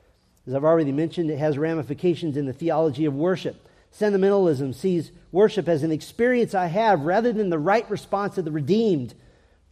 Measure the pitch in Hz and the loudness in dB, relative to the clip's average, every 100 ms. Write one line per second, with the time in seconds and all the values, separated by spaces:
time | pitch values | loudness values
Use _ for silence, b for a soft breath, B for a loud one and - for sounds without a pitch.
0 | _ _ _ _ - 135 156 165 143 139 | _ _ _ _ -6 0 4 4 2 0
1 | 160 175 156 143 156 139 160 165 127 143 | -2 -2 -4 0 -2 0 -2 -2 -6 -2
2 | 180 170 165 139 139 127 170 156 160 127 | -2 0 -4 -4 -6 -4 -2 2 0 0
3 | 156 135 175 180 139 - b b b - | -2 0 -2 -2 -4 -10 b b b -4
4 | 214 196 196 202 175 131 139 113 190 175 | 0 2 4 4 2 0 -4 -4 -2 -2
5 | - b b 170 214 196 165 156 160 156 | -4 b b 2 2 2 0 0 0 -4
6 | - - 240 247 214 196 175 190 226 175 | -6 -2 2 2 0 -2 -2 0 2 2
7 | 147 202 240 214 196 160 160 226 208 190 | 2 0 0 0 -2 0 2 0 0 -8
8 | - 202 202 196 160 156 135 208 226 151 | -4 -4 -4 -4 -4 -4 0 2 2 0
9 | 120 - b b b b _ | -4 -12 b b b b _